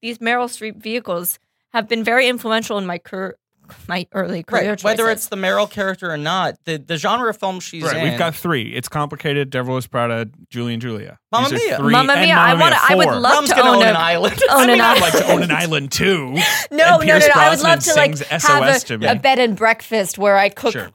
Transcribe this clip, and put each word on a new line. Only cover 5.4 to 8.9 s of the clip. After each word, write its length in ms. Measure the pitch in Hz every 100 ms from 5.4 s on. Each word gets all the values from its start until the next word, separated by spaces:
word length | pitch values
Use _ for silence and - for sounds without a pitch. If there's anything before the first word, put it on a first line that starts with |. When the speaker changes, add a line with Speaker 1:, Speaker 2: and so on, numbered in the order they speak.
| 190 196 208
Speaker 2:
character 400 | 220 190 185 180
or 60 | 156
not, 400 | 151 185 165 -
the, 140 | - 160
the 180 | 135 165
genre 340 | 196 226 240
of 80 | 220
film 220 | 196 185
she's 240 | 170 165
Speaker 3:
Right, 140 | 160 143
Speaker 2:
in. 40 | 160
Speaker 3:
we've 80 | -
got 160 | 170
three. 400 | 156 180 151 110
It's 140 | 120
Complicated, 600 | -